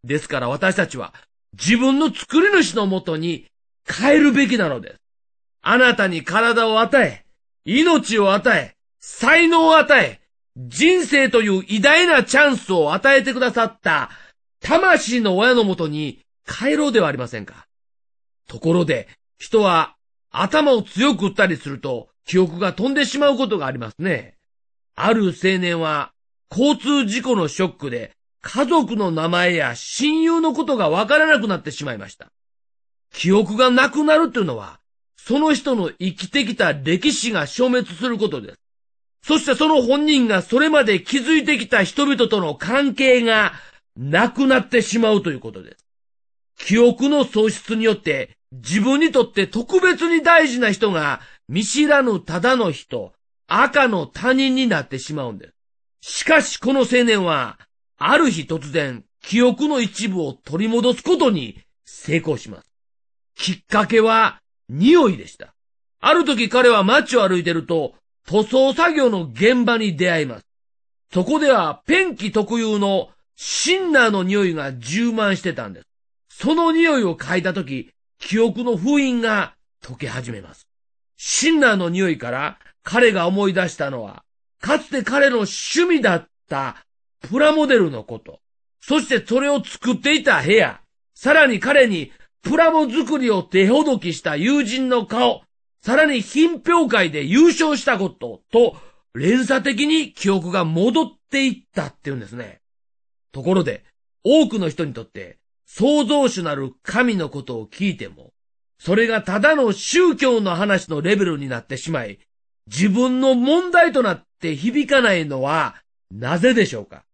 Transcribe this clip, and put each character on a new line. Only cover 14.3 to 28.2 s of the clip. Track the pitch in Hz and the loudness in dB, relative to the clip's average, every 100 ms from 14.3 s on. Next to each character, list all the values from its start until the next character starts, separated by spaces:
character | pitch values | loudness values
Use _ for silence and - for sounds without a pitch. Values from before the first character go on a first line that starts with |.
| _ _ _ | _ _ _
魂 | - 330 370 330 - 240 | 0 2 4 2 0 -2
の | 214 185 | 0 2
親 | 240 247 | 2 2
の | |
も | 208 180 | 0 -2
と | 160 | -6
に | 151 151 - _ _ - | -6 -8 -12 _ _ -16
帰 | - 254 | -6 -2
ろ | 302 294 | 0 0
う | |
で | 220 | 2
は | 160 | 0
あ | |
り | 135 | -2
ま | 120 | -8
せ | 113 | -12
ん | 98 | -14
か。 | - _ _ _ _ _ _ _ _ - | -20 _ _ _ _ _ _ _ _ -20
と | 113 | -6
こ | 160 | 0
ろ | 170 165 | 0 0
で、 | 127 - _ _ _ | -4 -6 _ _ _
人 | - 220 | -2 0
は | 196 170 - _ _ _ _ | 2 2 -2 _ _ _ _
頭 | - 190 311 294 | -6 0 2 2
を | 240 | 2
強 | - 180 277 202 | 0 -2 0 0
く | 190 | -4
打 | |
っ | |
た | - 190 | 0 -2
り | 156 | -2
す | 143 | -8
る | 135 | -12
と | 139 123 - _ - | -10 -10 -12 _ -2
記 | 180 | 0
憶 | 180 170 | 0 -2
が | 185 | -6
飛 | 180 247 | -2 -2
ん | |
で | 277 277 | -2 -2
し | 277 | 0
ま | 285 | 0
う | 247 | 2
こ | 254 | -2
と | 202 | -2
が | 135 | -6
あ | |
り | 131 | -8
ま | 113 | -12
す | - | -6
ね。 | 185 139 - _ _ _ _ _ _ - | -4 -4 -8 _ _ _ _ _ _ -4
あ | 170 | 0
る | 226 190 | 2 0
青 | - 185 190 | 0 -2 0
年 | 175 170 | -2 -4
は | 160 151 - _ _ _ _ | -2 -4 -6 _ _ _ _
交 | 190 285 - | 0 0 0
通 | 254 285 214 | 0 0 0
事 | 233 | -4
故 | 262 220 | -2 -2
の | 156 | -2
シ | - | -2
ョ | 185 | -4
ッ | |
ク | - 143 | -4 -10
で | 117 110 _ | -10 -12 _